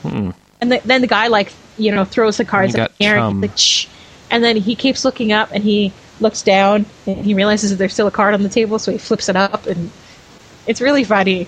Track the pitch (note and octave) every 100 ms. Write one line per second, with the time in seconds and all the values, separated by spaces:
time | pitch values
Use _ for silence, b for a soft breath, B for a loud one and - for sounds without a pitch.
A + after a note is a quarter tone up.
0 | - C3+ F#2+ - _ _ A#3+ B3+ G#3 B3+
1 | B3 G#3 A#3 G#3+ G3 - - - G#3+ G3+
2 | F#3+ - A3 G3+ A3 G3+ F#3+ A2+ A2+ _
3 | G#3 G#3 A2 G2 G#2 - - - - B
4 | B B - A#3 A#3 A3 G3 A#3 C4+ B3+
5 | C4 C4 A3+ G#3+ A3 G3+ G#3+ G#3 G3+ -
6 | - - G#3+ - - F#3+ G3 G#3 G#3 -
7 | - G3 G#3 G3 G#3 G#3+ G3+ F#3+ F#3+ -
8 | G#3 - G3+ G#3 G3+ A#3 A3 G#3+ G#3 A3
9 | - A3+ - F#3 G3 G3+ - F3 E3+ -
10 | B B - - - - - A3+ B3+ C#4+
11 | G3+ G#3 F#3+ F#3